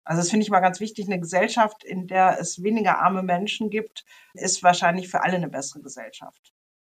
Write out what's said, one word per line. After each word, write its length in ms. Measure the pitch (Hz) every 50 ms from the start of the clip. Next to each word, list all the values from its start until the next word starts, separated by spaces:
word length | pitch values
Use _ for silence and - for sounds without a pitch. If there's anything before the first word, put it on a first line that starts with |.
| _
Also 180 | - 160 170
das 80 | 175 175
finde 140 | 220 214 214
ich 60 | 208
mal 100 | 202 185
ganz 200 | 185 185 175 -
wichtig. 280 | 214 220 - - 202 190
Eine 120 | 202 175
Gesellschaft, 640 | 170 165 208 220 214 226 - 254 220 214 214 - -
in 240 | - 190 185 180 175
der 320 | 185 185 185 185 - -
es 220 | 165 - - - 180
weniger 360 | 208 220 226 208 185 160 -
arme 240 | - 180 190 185 185
Menschen 460 | 185 175 175 196 208 - - 220 214
gibt, 360 | 202 220 220 - _ - - _ - - - _ -
ist 300 | - 202 180 - - -
wahrscheinlich 440 | 180 175 175 185 170 175 185 180 -
für 160 | - - -
alle 120 | 170 185
eine 140 | 180 165 147
bessere 320 | - 135 139 - - 151
Gesellschaft. 720 | 139 139 - 127 113 107 - - - 90 - _ _ _ _ _ _ _ _ _ _